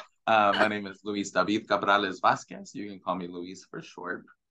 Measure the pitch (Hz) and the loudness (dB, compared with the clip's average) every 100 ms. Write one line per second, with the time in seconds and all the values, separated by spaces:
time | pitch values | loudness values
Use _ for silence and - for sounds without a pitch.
0 | - _ - 110 101 101 107 104 98 95 | -6 _ 2 4 4 4 2 0 -6 -8
1 | 104 104 92 92 92 107 - 101 101 101 | -6 -4 -2 0 2 0 0 0 4 2
2 | 95 90 110 139 - 190 190 - 104 92 | 2 0 2 2 -4 -16 -14 -12 -12 -8
3 | 92 92 87 87 90 95 - 165 - - | -6 -4 -6 -10 -12 -14 -16 -16 -16 -12
4 | 110 104 - _ _ | -10 -10 -12 _ _